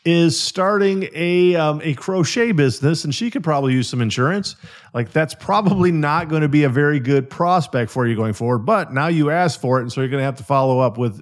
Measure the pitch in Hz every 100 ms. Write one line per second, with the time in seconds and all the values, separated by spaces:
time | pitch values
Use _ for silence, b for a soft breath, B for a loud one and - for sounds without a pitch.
0 | 170 170 170 - - - 190 208 196 196
1 | 175 160 175 180 180 175 151 151 160 135
2 | - 185 151 240 233 165 139 - 143 165
3 | 147 127 233 247 160 143 135 127 117 127
4 | 113 101 135 202 190 - B B B 120
5 | 113 160 156 - - 202 202 196 180 160
6 | 147 156 165 156 151 147 143 127 147 147
7 | 123 139 131 - 175 180 139 127 113 127
8 | 120 110 110 101 120 123 131 220 165 131
9 | 160 165 147 165 180 - 131 131 120 139
10 | 131 135 135 123 110 139 135 127 127 110
11 | 120 101